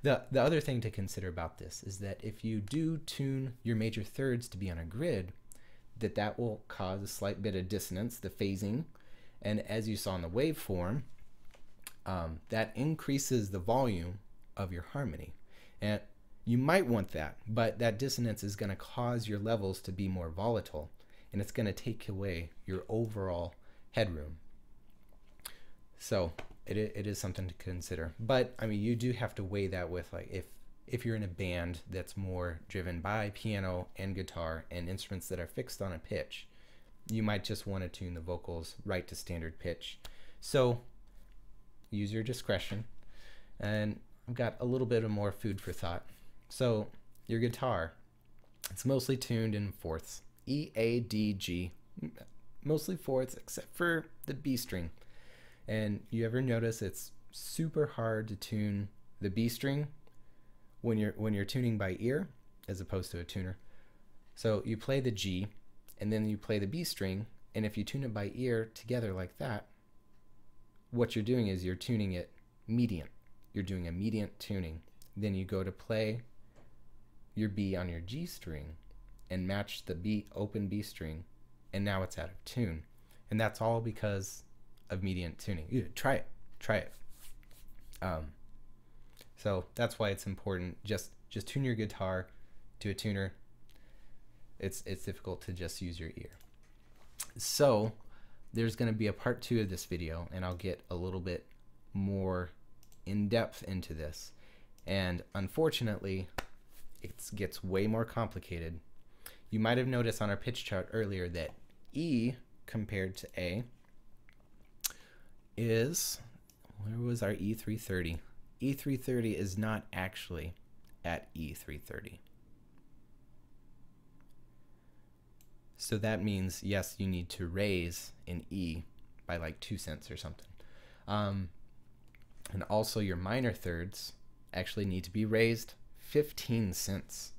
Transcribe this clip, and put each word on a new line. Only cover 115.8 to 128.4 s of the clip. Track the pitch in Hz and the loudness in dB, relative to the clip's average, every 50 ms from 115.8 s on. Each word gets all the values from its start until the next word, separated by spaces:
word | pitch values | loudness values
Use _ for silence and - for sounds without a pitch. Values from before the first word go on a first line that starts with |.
| 113 139 170 - - - - - - - - - - - - - - - - 104 101 | 4 4 2 0 0 0 -2 -4 -8 -16 -16 -18 -20 -20 -20 -20 -20 -18 -12 -8 -6
where | 104 113 117 | -4 -2 0
was | 120 120 120 117 | 0 2 2 2
our | 117 101 107 | 2 2 2
E | - 90 101 110 | 2 2 0 0
three | 110 - 101 107 110 | 0 0 -2 -2 -2
thirty? | - - 95 92 87 82 82 80 - - - - - - - - | -2 0 0 0 2 0 -2 -2 -4 -8 -14 -14 -14 -16 -8 -2
E | 123 135 135 | 0 0 0
three | 139 - 143 139 120 | 2 2 0 0 0
thirty | - - 127 123 113 113 101 | 2 2 2 4 4 4 2
is | - 101 98 92 101 | 2 0 0 2 2
not | 107 110 110 107 - - | 2 2 2 0 -2 -4
actually | - - 92 92 - - - - 90 80 76 82 82 - - - - - - - - - - | -4 -2 -2 -2 -2 -6 -8 -6 -6 -4 -4 -6 -8 -10 -16 -18 -18 -18 -16 -18 -18 -6 -2
at | 87 85 - - - - | -2 -2 -2 -4 -8 -6
E | 76 82 71 73 | -6 -4 -4 -6
three | - - - 73 73 | -8 -8 -10 -10 -10
thirty. | - - - - - - - - - - - - - - - - - - - - - - - - - - - - - - - - - - - - - - - - - - - - - - - - - - - - - - - - - - - - - - - - - - - - - - - - - - - - - - - - | -8 -8 -8 -8 -8 -10 -12 -14 -16 -20 -20 -20 -20 -20 -20 -20 -20 -20 -20 -20 -20 -20 -20 -20 -20 -20 -20 -20 -20 -20 -20 -20 -20 -20 -20 -20 -20 -20 -20 -18 -18 -20 -20 -20 -20 -20 -20 -20 -20 -18 -18 -18 -18 -18 -20 -20 -20 -20 -20 -20 -20 -20 -20 -20 -20 -20 -20 -20 -20 -20 -20 -20 -20 -18 -18 -18 -18 -20 -12 -8
So | - - 117 107 | -2 0 2 2
that | 101 110 110 101 92 | 4 4 4 4 4
means, | 107 101 95 92 92 90 - - | 4 4 4 2 2 0 -2 0
yes, | 98 101 98 90 - - - | 2 2 2 2 0 -2 0
you | 98 95 | 2 2
need | 92 90 87 82 | 2 2 0 -2
to | - - 95 | -4 -4 -2
raise | 85 85 95 101 107 98 90 85 85 85 - - - - - - | -2 2 2 4 4 4 4 2 0 -2 -6 -8 -10 -12 -12 -8
an | - 90 85 | -4 -4 -4